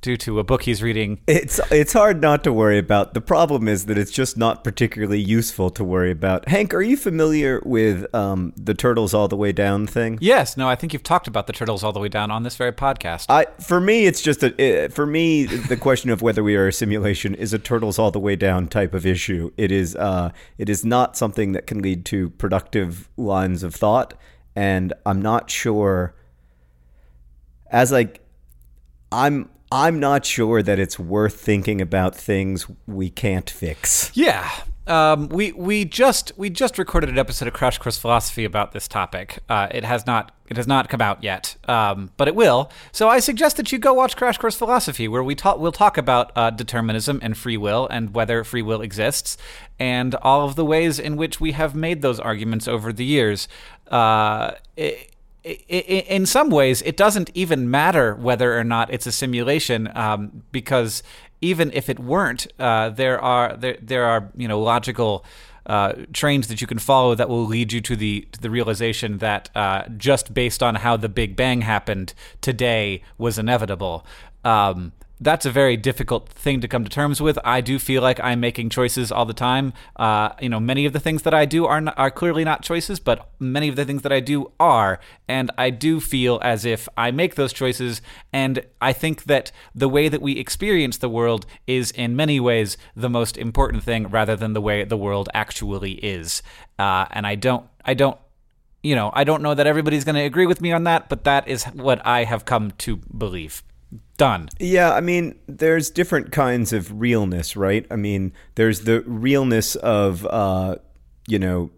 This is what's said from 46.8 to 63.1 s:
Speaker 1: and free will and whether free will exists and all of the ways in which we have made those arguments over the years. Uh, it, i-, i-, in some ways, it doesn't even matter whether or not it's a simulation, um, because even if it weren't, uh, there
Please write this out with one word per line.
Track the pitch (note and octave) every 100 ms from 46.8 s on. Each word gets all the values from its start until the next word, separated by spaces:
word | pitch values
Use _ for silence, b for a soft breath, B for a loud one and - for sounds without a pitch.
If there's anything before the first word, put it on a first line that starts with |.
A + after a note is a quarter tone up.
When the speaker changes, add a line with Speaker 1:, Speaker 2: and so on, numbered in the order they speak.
| A2+ A2 A2 C#3+
Speaker 1:
and | A2+ G#2+
free | B2 A2
will | G#2 A2 B2+
and | A#2+ A2+ G#2+
whether | A2 A#2
free | A2+ B2
will | A2 A2
exists | A2 G2 A2 - - - B B B -
and | B2+ B2 B2+ B2
all | B2+ C#3
of | C#3+ C3+
the | D#3
ways | D#3 E3 C#3
in | - D3+
which | D#3+ -
we | D#3+
have | C#3+ D#3+ C#3+
made | D#3+ E3+
those | C#3 A2+
arguments | A2+ G#2+ A2+ A2+ A#2
over | A#2 A2
the | G#2+ B2+
years. | D3 A2 G2+ - B B B _
Uh, | B2 A2+ A2 G#2+ G#2+ A2 - - -
it, | D3+ - C3 _ - - E3
i-, | E3 _
i-, | F3+ - F#3+ F3+
in | G3 F#3+
some | B3+ D4+
ways, | D#3 C3+ B2+
it | - D#3
doesn't | G3+ G#3 E3+ -
even | F3+ D3+ B2
matter | C#3 D#3+ F3+ A#2+ G#2
whether | A#2+ A#2+ B2 A#2+
or |
not | A#2 A#2 A#2
it's | B2 -
a |
simulation, | A2+ C3 A#2+ A#2+ D3+ - A#2 A2 -
um, | A2 G#2+ G#2 A2+ -
because | C3 A2+ C3+ A#2 G2+ B B B _
even | E3+ E3+ E3
if | C3+ C3+
it | B2+
weren't, | A#2+ E3 F3+ B2 - -
uh, | B2+ A2+ A2
there | A2 C3